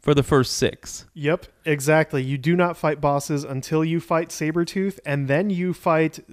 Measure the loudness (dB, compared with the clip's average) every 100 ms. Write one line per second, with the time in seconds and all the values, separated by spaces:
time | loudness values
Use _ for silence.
0 | 2 2 4 4 2 0 -2 -2 -14 -18
1 | -18 -8 -2 -2 -4 _ -4 -2 2 2
2 | 2 -2 -2 -2 2 2 2 0 -2 0
3 | 0 0 -2 -4 -4 -8 -2 0 0 -2
4 | 0 -2 -2 -4 -2 0 -2 -2 -4 -4
5 | -4 -2 0 0 0 0 -2 -2 0 2
6 | 2 -2 -16